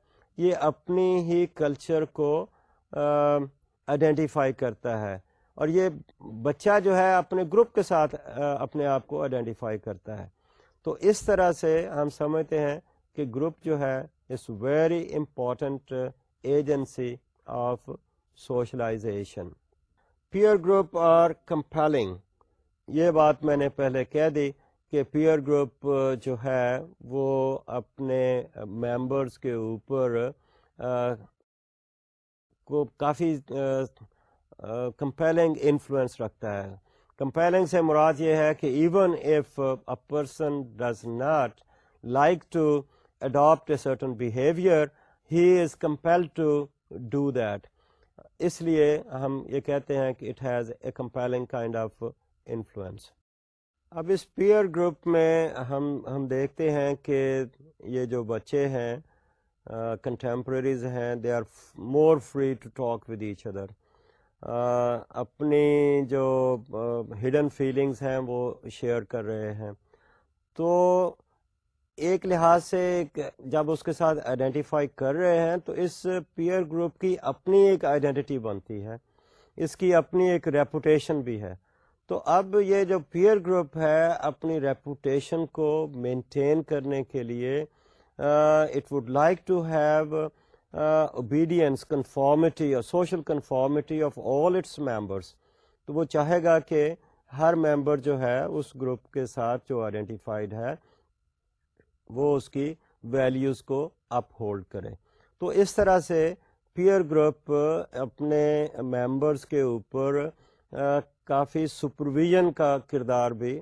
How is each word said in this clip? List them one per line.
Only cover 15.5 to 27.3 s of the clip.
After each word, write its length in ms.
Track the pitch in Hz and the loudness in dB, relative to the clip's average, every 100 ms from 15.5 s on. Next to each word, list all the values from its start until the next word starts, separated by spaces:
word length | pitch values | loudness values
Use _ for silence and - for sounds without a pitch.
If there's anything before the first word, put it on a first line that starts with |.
| 123 143 139 - 131 127 - _ _ 131 | -4 -6 -8 -8 -8 -8 -10 _ _ -2
agency 680 | 143 143 143 135 - 123 123 _ _ - | 0 0 -2 -4 -6 -8 -10 _ _ -10
of 460 | 123 120 120 - - _ _ _ _ - | -6 -4 -4 -8 -18 _ _ _ _ -6
socialization۔ 960 | 123 120 127 113 113 110 101 98 - 87 - _ _ _ _ _ _ _ 190 | -4 -4 -4 -4 -4 -4 -6 -8 -12 -14 -16 _ _ _ _ _ _ _ 4
Peer 200 | 214 202 170 | 6 6 4
group 340 | 196 170 170 | 4 2 2
are 300 | 165 165 170 160 - | 6 6 6 2 -6
compelling۔ 640 | 160 - 156 156 143 98 92 _ _ _ _ _ _ - | -6 -4 0 2 2 -2 -6 _ _ _ _ _ _ -6
یہ 240 | 151 170 | 0 4
بات 340 | 156 151 139 151 | 6 6 4 2
میں 120 | 143 | 2
نے 120 | 143 | 0
پہلے 360 | 139 135 131 123 | 0 -2 -2 -2
کہہ 240 | 151 160 | 0 0
دی 220 | 147 139 139 _ _ _ | 2 -2 -4 _ _ _
کہ 120 | 147 | -2
peer 360 | 131 151 160 156 | -2 2 4 4
group 480 | 139 147 139 - 139 139 135 127 | 2 0 0 -4 -2 0 0 -2
جو 140 | 135 123 | -4 -6
ہے 360 | 135 131 123 127 165 - | -2 -2 0 -2 -6 -18
وہ 580 | 120 135 135 | -10 -4 -2